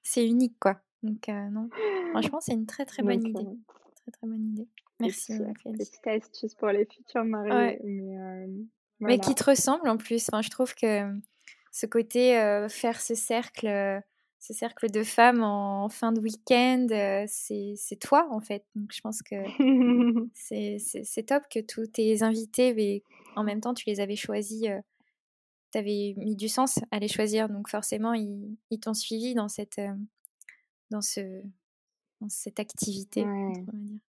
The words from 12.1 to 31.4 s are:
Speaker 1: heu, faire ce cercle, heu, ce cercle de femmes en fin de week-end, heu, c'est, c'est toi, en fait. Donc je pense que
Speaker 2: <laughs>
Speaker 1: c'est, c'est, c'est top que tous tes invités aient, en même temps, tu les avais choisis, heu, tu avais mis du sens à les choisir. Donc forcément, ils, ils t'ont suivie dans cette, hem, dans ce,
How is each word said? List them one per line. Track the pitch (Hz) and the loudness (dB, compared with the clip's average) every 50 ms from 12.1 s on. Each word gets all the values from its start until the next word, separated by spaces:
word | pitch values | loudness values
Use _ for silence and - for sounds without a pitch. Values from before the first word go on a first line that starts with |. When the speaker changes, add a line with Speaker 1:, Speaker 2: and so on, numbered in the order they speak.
| - 240 254 254 247 233 | 2 6 6 8 8 6
Speaker 1:
heu, | 220 208 208 208 208 214 | 6 4 4 2 0 -4
faire | - - - 233 226 - | -4 0 0 0 0 -2
ce | - - 233 | -4 -4 -4
cercle, | 220 - - 233 233 233 - _ - - | -4 -2 0 0 -2 -2 -4 _ -4 -2
heu, | 214 202 202 196 196 196 196 196 _ _ _ _ _ _ _ | 0 0 2 0 0 -2 -2 -6 _ _ _ _ _ _ _
ce | - - 220 | -16 -12 -8
cercle | - 233 233 - - - 220 | -6 -6 -6 -4 -2 -4 0
de | 202 214 220 | 0 0 -2
femmes | 214 - - 233 247 240 233 226 | 2 6 8 8 8 8 6 2
en | 208 202 202 202 196 196 196 202 214 | 2 0 0 -2 -2 -2 -2 -4 -4
fin | - - 240 226 | -4 -2 0 2
de | 226 226 | 2 2
week-end, | 214 220 214 - _ - 254 240 247 254 254 254 254 233 | 0 -2 -4 -6 _ 4 4 6 6 4 4 4 2 2
heu, | 220 208 202 196 196 196 208 | 2 0 0 0 0 -2 -2
c'est, | 214 - - - - 214 208 202 202 208 | -4 -6 -8 -6 -6 -6 -6 -6 -6 -8
c'est | 208 - - 208 | -8 -8 -10 -10
toi, | 196 - - 277 294 339 311 | -10 2 4 6 6 6 4
en | 240 220 | -2 -6
fait. | 220 - 208 202 _ _ _ | -4 -4 -6 -6 _ _ _
Donc | 214 208 208 - | -10 -10 -8 -12
je | - | -10
pense | _ 220 214 - | _ -8 -8 -8
que | - - 208 196 196 | -8 -8 -8 -6 -6
Speaker 2:
<laughs> | 196 - - 277 254 269 247 254 240 247 240 240 240 226 233 226 240 _ | -6 0 4 6 6 8 8 8 6 6 6 6 6 4 2 0 -2 _
Speaker 1:
c'est, | - - - 220 208 208 208 208 208 | -14 -12 -8 -6 -4 -4 -4 -4 -6
c'est, | 214 - - - 208 | -6 -6 -6 -6 -8
c'est | - - - 220 | -4 -4 -6 0
top | - 269 285 285 _ | 2 0 0 0 _
que | - 226 | -6 -6
tous | 220 220 - - 226 | -6 -6 -6 -6 -6
tes | 220 - - 220 220 220 208 220 | -4 0 2 4 4 4 4 4
invités | 220 220 220 220 214 - - 254 254 233 220 208 202 202 | 2 2 0 -4 -4 2 4 4 4 4 2 2 0 0
aient, | 202 _ _ - - - - - | -2 _ _ -20 -20 -20 -10 -4
en | 208 214 | -2 -2
même | 208 208 214 | 0 -2 -2
temps, | 214 240 247 | -2 -4 -4
tu | - - | -4 -4
les | 220 208 196 | -4 -2 -2
avais | 202 196 208 | -2 -4 -4
choisis, | 208 - - 208 208 208 202 220 220 226 | -6 -6 -4 -4 -4 -4 -4 -4 -4 -2
heu, | 214 196 196 202 _ _ _ _ _ _ _ _ _ _ _ _ _ _ _ _ _ - | -2 -2 -4 -8 _ _ _ _ _ _ _ _ _ _ _ _ _ _ _ _ _ -4
tu | 220 | -4
avais | 202 202 208 202 202 202 196 | -2 0 -2 0 -2 -2 -4
mis | 202 196 214 214 | -4 -4 -4 -2
du | 196 208 220 | -2 -2 -2
sens | - 262 262 262 - - - _ | 2 2 2 2 2 -2 -2 _
à | - 208 | -4 -2
les | 202 214 | -2 -2
choisir. | - - 214 214 208 220 220 214 | 0 0 0 2 2 2 0 0
Donc | 208 202 208 - | -2 -6 -6 -6
forcément, | - 208 214 - 214 208 220 226 233 | -6 -4 -4 -2 -2 -2 0 0 0
ils, | 226 214 202 202 202 202 208 214 - _ _ | 0 -2 -4 -8 -10 -10 -12 -12 -14 _ _
ils | 226 220 | -8 -6
t'ont | - 226 220 | -4 -4 -4
suivie | 220 - - 226 220 226 254 247 | -4 -4 -4 -4 -4 -2 -2 0
dans | 233 208 208 | -2 -2 -2
cette, | - - 208 202 - - | -6 -8 -10 _ -6 -6
hem, | 202 202 196 196 208 214 _ _ _ _ _ _ - - - _ _ _ _ _ _ _ | -6 -6 -6 -8 -10 -12 _ _ _ _ _ _ -20 -20 -20 _ _ _ _ _ _ _
dans | 214 208 | -6 -4
ce, | 202 - - 202 196 190 190 190 | -4 -4 -4 -4 -6 -8 -10 -12